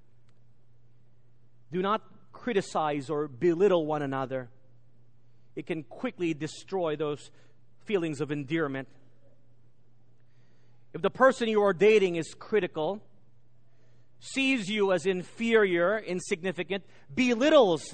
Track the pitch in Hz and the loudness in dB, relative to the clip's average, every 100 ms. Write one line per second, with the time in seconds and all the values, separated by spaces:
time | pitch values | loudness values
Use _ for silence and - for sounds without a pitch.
0 | - - - - - - - - - - | -20 -20 -20 -20 -20 -20 -20 -20 -20 -20
1 | - - - - - - - 175 190 220 | -20 -20 -20 -20 -20 -20 -8 -4 0 -2
2 | - - - - - 196 170 196 156 147 | -4 -20 -20 -10 -4 -2 0 -2 -2 -2
3 | 131 151 151 123 175 165 202 175 151 151 | -4 -4 -4 -2 0 4 4 4 2 -2
4 | 139 135 127 131 123 - - - - - | -2 -4 -4 -6 -10 -16 -20 -20 -20 -20
5 | - - - - - - 151 165 139 - | -20 -20 -20 -20 -16 -12 -8 -8 -8 -8
6 | - - 175 156 151 - - 190 165 151 | -8 -4 -4 -4 -8 -10 -8 -4 -2 -2
7 | 151 147 - - - - - - - 196 | -4 -6 -12 -20 -20 -20 -20 -16 -2 -2
8 | 165 139 147 147 135 165 147 135 131 - | 0 -4 -4 -4 -4 -2 -2 -4 -10 -16
9 | - - - - - - - - - - | -20 -20 -20 -20 -20 -20 -20 -20 -20 -20
10 | - - - - - - - - - 165 | -20 -20 -20 -20 -20 -20 -20 -20 -16 -6
11 | 185 - 262 - 226 214 202 170 208 220 | -4 4 4 4 0 2 2 4 4 6
12 | 190 170 151 - - 214 180 - 156 208 | 4 -2 -6 -12 -4 -2 -2 -4 -4 -6
13 | - - - - - - - - - - | -12 -20 -20 -20 -20 -20 -20 -20 -20 -20
14 | - - - - 269 269 185 214 196 185 | -20 -20 -8 -2 0 0 -2 0 2 2
15 | 185 185 170 - 233 220 202 170 175 214 | 0 -2 -4 -4 2 4 4 4 2 0
16 | 165 180 - 190 185 170 170 196 - - | -4 -6 -4 -4 -4 -6 -6 -8 -8 -20
17 | - 139 247 233 285 311 214 160 - | -8 0 0 4 6 8 6 4 -2